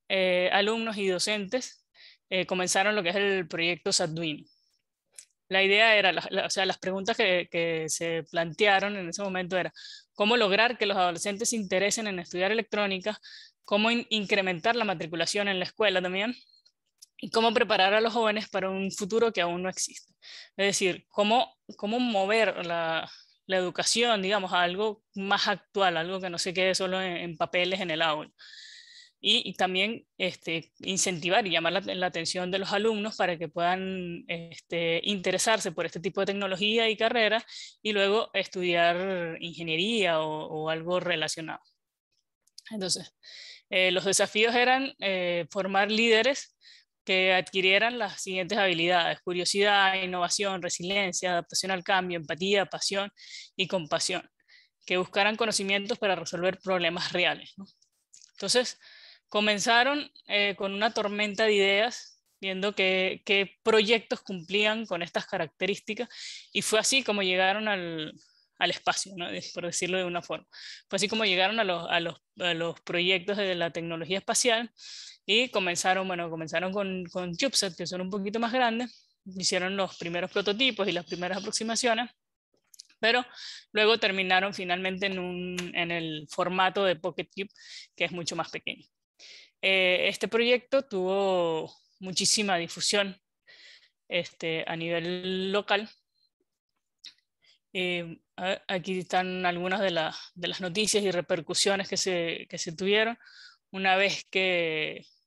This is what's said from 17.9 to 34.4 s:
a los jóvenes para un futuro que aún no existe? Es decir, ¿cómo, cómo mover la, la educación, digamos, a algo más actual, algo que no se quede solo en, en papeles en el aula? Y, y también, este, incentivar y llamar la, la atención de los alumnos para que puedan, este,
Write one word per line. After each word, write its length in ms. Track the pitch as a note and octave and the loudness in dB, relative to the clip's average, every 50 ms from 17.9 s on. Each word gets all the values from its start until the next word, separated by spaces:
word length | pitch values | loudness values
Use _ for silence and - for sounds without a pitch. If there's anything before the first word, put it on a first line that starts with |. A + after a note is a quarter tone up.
| G#3 | 6
a 80 | A3 | 4
los 120 | A3+ A#3 G#3 | 4 2 2
jóvenes 340 | A#3+ A3 G#3+ G#3 G#3+ G3+ - | 2 2 2 0 0 -4 -4
para 200 | - G3 F#3 F#3+ | -4 -4 -2 -2
un 220 | F#3+ F#3+ G3 F#3+ | -2 -4 -4 -4
futuro 420 | - - G#3+ F3+ G#3+ A3+ A#3 A#3 G#3+ | -4 -6 -6 -2 2 2 2 2 2
que 80 | F#3+ | 0
aún 220 | F3 F3 F3 F3+ F#3 | 0 0 0 -2 -4
no 60 | F#3 | -4
existe? 440 | F3+ - - - - - - _ _ _ - - - - - - _ | -4 -4 -6 -6 -6 -14 -20 _ _ _ -20 -20 -18 -18 -20 -14 _
Es 120 | - G3 | 0 0
decir, 380 | G3+ F#3+ - G3+ F3+ E3+ F3+ - | 0 2 2 0 0 0 -2 -8
¿cómo, 500 | _ _ - G3+ G#3 A3+ C4 - - - _ _ - - | _ _ 0 2 4 4 4 4 2 -4 _ _ -20 -12
cómo 220 | - - G#3 A3+ B3 | -8 -4 -2 0 0
mover 680 | B3 A#3+ A3 G3 F#3+ G3 G#3+ A3+ A3 F#3+ - - F3+ | 0 0 2 0 2 4 4 4 4 2 0 -2 -4
la, 440 | E3+ E3+ E3+ E3 D#3+ D#3+ D#3+ - - - - - _ _ _ _ | -4 -2 -2 -2 0 -2 -2 -4 -6 -14 -20 -20 _ _ _ _
la 120 | - F#3+ | -2 0
educación, 640 | F#3 F#3 F3+ - - E3+ - - A3+ A#3+ A#3+ A3+ G3+ | 0 0 0 -2 -2 0 0 2 2 4 2 2 2
digamos, 320 | F#3 F#3 G#3+ G#3 F#3+ F3+ F#3+ | 2 0 0 0 0 2 2
a 80 | F3+ | 2
algo 420 | F3 F3 F3+ G3 G#3+ A3 G#3 - _ _ _ | 2 2 2 0 -2 -2 -4 -6 _ _ _
más 320 | G3 F#3+ G3 G3+ G3 - | -6 0 0 2 2 2
actual, 500 | G#3+ G3+ F3+ - _ - G3 G3 F3+ E3+ | 0 -2 -4 -6 _ 0 2 2 4 2
algo 240 | D#3+ E3 F3 F#3+ F#3 | 0 -2 -4 -6 -6
que 80 | F#3 F#3 | -6 -6
no 80 | F3 | -6
se 160 | E3+ - G3 E3+ | -4 -4 -2 0
quede 220 | F#3 F#3 F#3+ F3+ | 2 2 2 2
solo 260 | F#3 F#3+ F#3 F#3 F#3+ | 2 0 -2 -2 -2
en, 160 | F#3 F#3 F3 | -2 -4 -4
en 200 | E3+ F3 F3 E3 | -6 -6 -8 -4
papeles 420 | - F3 E3 - F3+ F3+ F3+ F#3+ F#3+ | -4 -4 0 0 0 0 0 0 -2
en 120 | F#3+ F3 | -2 -4
el 100 | D#3 D#3+ | 0 0
aula? 280 | E3 D#3+ D3+ D3+ - - _ _ - - - - - - - - - - - - - - _ _ | 2 2 0 -2 -4 -10 _ _ -20 -20 -20 -20 -20 -20 -20 -20 -20 -20 -20 -20 -20 -20 _ _
Y, 300 | - G3 A3 A#3+ - - | 0 2 2 2 0 -4
y 60 | F3+ | -2
también, 500 | - G3 F3+ F#3 F#3 G3 G#3+ A#3 - - _ _ - | 0 0 0 2 0 0 -2 -2 -8 -12 _ _ -6
este, 520 | F#3+ F3+ E3+ - - - E3 E3 D3+ - _ | -4 -4 -4 -6 -6 -6 -6 -6 -6 -10 _
incentivar 720 | _ - - F#3+ F3+ - G3 F#3 D#3+ E3+ E3+ F#3 A#3 G#3+ | _ -6 -4 -2 -2 0 -2 -2 -4 -2 2 2 2 2
y 20 | F#3 | 2
llamar 240 | E3 E3 E3 E3 F3 | 0 0 0 2 0
la, 80 | G3 | 0
la 240 | G3 G3+ G3 F3+ F#3 | -2 -4 -4 -2 -4
atención 460 | F3+ - E3+ E3 - - F3+ F3+ F3+ | -4 -4 -4 -6 -4 -4 -4 -4 -2
de 80 | F#3 G3 | -2 -2
los 120 | G3 D#3+ | -2 -2
alumnos 460 | G#3 G3+ G#3 A3+ A3 G#3 G3+ A3 G#3+ | -2 0 0 0 0 0 -4 -6 -2
para 180 | - G3+ F3 F3 | -2 -2 -2 0
que 120 | D#3+ E3+ | -4 -6
puedan, 760 | D#3 - F3 E3+ F3 F#3 F#3+ F#3+ F#3+ F#3+ F#3 F3+ F3 E3+ F3 - | -6 -2 0 0 0 0 0 -2 -4 -6 -6 -6 -8 -8 -10 -8
este, 760 | - F3 E3+ | -10 -10 -10